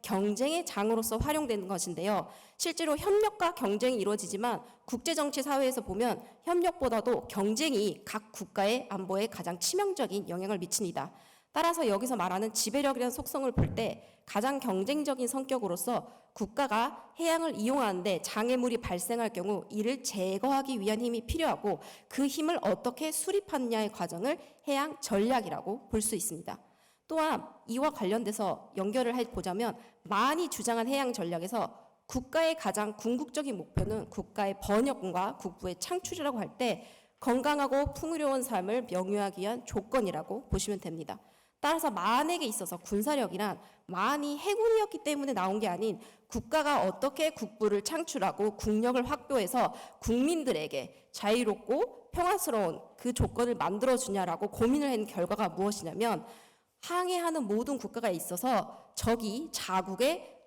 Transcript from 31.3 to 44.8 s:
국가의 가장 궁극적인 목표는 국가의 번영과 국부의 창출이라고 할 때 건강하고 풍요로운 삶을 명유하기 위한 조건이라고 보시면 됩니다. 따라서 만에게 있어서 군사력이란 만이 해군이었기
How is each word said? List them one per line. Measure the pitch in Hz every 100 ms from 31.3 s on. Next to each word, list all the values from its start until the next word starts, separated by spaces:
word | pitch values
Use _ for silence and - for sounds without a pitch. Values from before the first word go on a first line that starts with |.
| 170 185 233 - - - _ -
국가의 | 254 254 320 320 320
가장 | 208 214 208 214
궁극적인 | 226 247 294 302 277 202
목표는 | 151 - - 214 -
국가의 | - - - 196 196
번영과 | - 208 277 240 190 180 196 277
국부의 | 185 175 185 175
창출이라고 | - 359 - 359 294 247
할 | 190 -
때 | 247 175 - - _ _
건강하고 | - 247 269 294 277 277 285
풍요로운 | 277 320 330 294 269
삶을 | 254 214 185 240 240
명유하기 | 180 185 208 196 175
위한 | 196 240 -
조건이라고 | 214 196 262 202 156 - 214 -
보시면 | 196 - 196
됩니다. | 180 165 156 196 - _ _ _
따라서 | 294 320 320
만에게 | 190 190 240 311 349 262
있어서 | 214 185 175
군사력이란 | - 202 214 285 202 185 208 175 - - -
만이 | 180 214 294 294 294
해군이었기 | 381 403 453 440